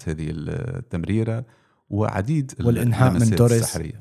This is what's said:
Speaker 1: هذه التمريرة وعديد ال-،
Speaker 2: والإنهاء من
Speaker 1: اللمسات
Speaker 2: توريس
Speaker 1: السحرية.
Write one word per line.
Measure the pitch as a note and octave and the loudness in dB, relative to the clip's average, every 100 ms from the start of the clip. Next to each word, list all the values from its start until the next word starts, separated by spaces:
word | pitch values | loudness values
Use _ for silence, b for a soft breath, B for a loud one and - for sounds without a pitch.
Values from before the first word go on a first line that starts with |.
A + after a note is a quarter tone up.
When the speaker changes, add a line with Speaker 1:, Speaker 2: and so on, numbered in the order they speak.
| - | -8
Speaker 1:
هذه | D#2 D#2 | -6 -6
التمريرة | D#2+ D2+ E2+ E2+ F2 - F2 E2 G#2+ A2+ A2+ A#2+ b b b b | -6 -6 -6 -6 -10 -8 -6 -2 -2 -2 -4 -8 b b b b
وعديد | G2+ G#2+ G2+ A2 D#3 C3 - | -2 0 0 -2 -2 -2 -2
ال-، | A#2+ | 0
Speaker 2:
والإنهاء | A#2 A#2+ A2 B2+ | 2 2 4 4
من | F2+ | 4
Speaker 1:
اللمسات | A2+ A2 | 4 4
Speaker 2:
توريس | A#2+ A#2 | 4 4
Speaker 1:
السحرية. | A2+ D#2+ D#2+ - | 0 -4 -8 -4